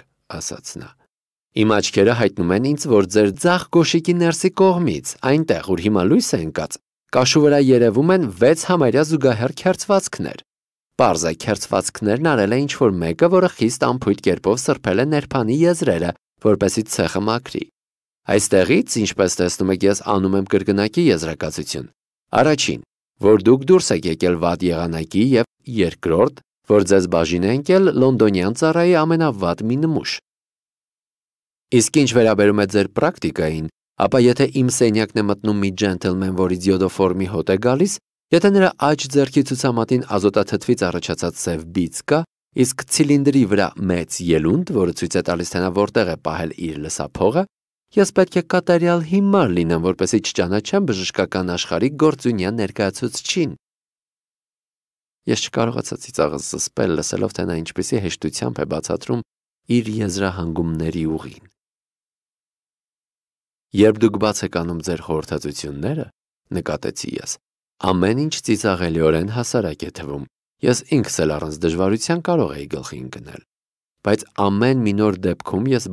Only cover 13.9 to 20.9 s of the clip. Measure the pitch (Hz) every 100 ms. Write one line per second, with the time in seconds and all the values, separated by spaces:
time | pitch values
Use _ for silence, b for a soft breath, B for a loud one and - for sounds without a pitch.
13.9 | 127 - 104 - 87 95 120 - 139 107
14.9 | 95 143 147 - 135 110 139 170 165 139
15.9 | 85 87 - _ _ 110 101 98 - 110
16.9 | - 85 92 104 117 - - - _ _
17.9 | _ _ _ - 104 - 98 90 170 -
18.9 | 117 101 - 92 - 90 - 95 90 98
19.9 | 101 - 101 95 98 98 101 95 98 107